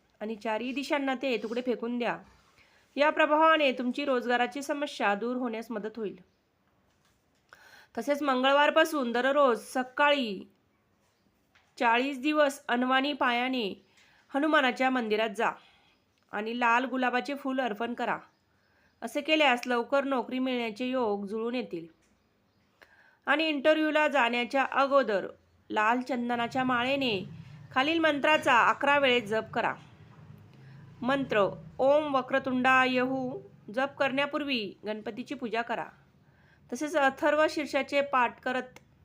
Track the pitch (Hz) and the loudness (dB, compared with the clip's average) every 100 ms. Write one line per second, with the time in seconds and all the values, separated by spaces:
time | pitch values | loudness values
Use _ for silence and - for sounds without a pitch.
0 | _ - 214 214 226 220 247 269 269 294 | _ -12 -10 -6 -4 -4 -4 -6 -2 -2
1 | 269 262 269 220 214 240 247 214 233 240 | 0 -2 -2 -2 -4 -4 -4 -4 -4 -4
2 | 220 170 - _ _ _ _ _ _ 269 | -4 -4 -10 _ _ _ _ _ _ 0
3 | 294 311 302 302 320 311 277 233 247 262 | 2 4 4 6 6 6 2 0 -4 -2
4 | 285 247 226 240 240 277 277 285 285 - | -2 -2 0 0 0 -4 -6 -6 -6 -2
5 | 208 202 233 254 247 220 233 214 214 226 | 0 0 -2 -4 -4 -6 -8 -8 -8 -8
6 | 196 - - _ _ _ _ _ _ _ | -10 -10 -20 _ _ _ _ _ _ _
7 | _ _ _ _ _ - - - _ 233 | _ _ _ _ _ -20 -20 -20 _ -6
8 | 277 285 294 254 269 285 302 320 320 302 | -4 -2 0 2 4 6 6 4 2 0
9 | 240 233 262 285 269 214 - 262 254 - | -2 0 2 4 4 2 -4 -6 -4 2
10 | 294 285 226 190 - _ _ _ _ _ | 2 2 0 -6 -12 _ _ _ _ _
11 | _ _ _ _ _ _ _ - 240 240 | _ _ _ _ _ _ _ -2 2 2
12 | 269 262 294 302 285 277 - 240 254 262 | 0 -2 0 2 2 0 -2 0 2 0
13 | 285 277 262 240 254 254 196 - _ _ | 0 0 0 0 -2 -2 -4 -6 _ _
14 | _ _ _ 277 302 302 262 247 262 254 | _ _ _ -2 2 4 2 2 0 0
15 | 220 214 226 196 196 - _ _ _ _ | -2 -2 -2 -2 -4 -4 _ _ _ _
16 | _ _ _ 208 220 240 240 233 254 254 | _ _ _ -8 -6 0 2 2 0 -2
17 | 247 247 247 277 269 262 240 208 233 240 | 0 0 -4 -6 -4 -2 -2 -4 -6 -4
18 | 226 160 - _ _ _ _ _ _ - | -4 -6 -8 _ _ _ _ _ _ -12
19 | 233 294 294 311 285 247 247 240 233 277 | -8 -4 2 4 4 4 0 -2 0 0
20 | 269 254 214 254 262 247 226 214 254 254 | 0 -2 -2 -4 -2 -2 -4 -6 -4 -2
21 | 220 202 202 220 233 247 202 170 165 _ | -2 -2 -4 -6 -4 -6 -6 -10 -12 _
22 | _ _ _ _ _ _ _ _ - _ | _ _ _ _ _ _ _ _ -20 _
23 | _ _ - 285 320 285 311 311 311 302 | _ _ 0 0 0 2 4 4 2 2
24 | 302 269 233 240 240 269 262 - 269 277 | 2 2 2 0 -2 0 0 0 2 2
25 | 220 190 170 - _ _ - 214 214 247 | 2 -2 -4 -12 _ _ -6 0 2 0
26 | 247 247 240 240 233 262 254 240 254 277 | -2 -4 -4 -4 -4 -2 0 0 0 -2
27 | 254 190 - - - - - 254 285 330 | -2 -2 -6 -14 -20 -20 -6 -2 0 2
28 | 320 285 302 311 302 233 247 330 277 285 | 2 2 2 2 4 4 4 2 2 4
29 | 269 247 208 220 214 240 170 - - - | 4 2 0 -4 -4 -2 -2 -4 -12 -20
30 | - - - - - - - - - - | -20 -20 -20 -20 -20 -20 -20 -20 -20 -6
31 | 240 277 262 220 190 - - - 262 294 | -2 -2 0 2 0 -2 -10 0 4 4
32 | 302 269 254 269 269 254 254 262 254 254 | 2 -2 0 -2 0 0 4 4 4 2
33 | 254 262 254 392 - - - 220 277 - | 0 -2 -6 -8 -14 -20 -10 -4 -4 0
34 | 269 269 285 294 285 240 190 - 208 214 | -2 0 -2 -2 -4 -4 -4 -8 -10 -8
35 | 220 214 247 277 240 220 233 208 - - | -10 -12 -10 -10 -6 -4 -4 -6 -8 -14
36 | _ _ _ _ _ _ - 247 294 294 | _ _ _ _ _ _ -12 -8 -2 2
37 | 269 269 302 294 320 320 277 277 269 285 | 0 2 2 2 2 0 -4 -4 -2 -2
38 | 285 262 233 - 254 254 - - _ _ | 0 0 0 -2 -6 -6 -6 -14 _ _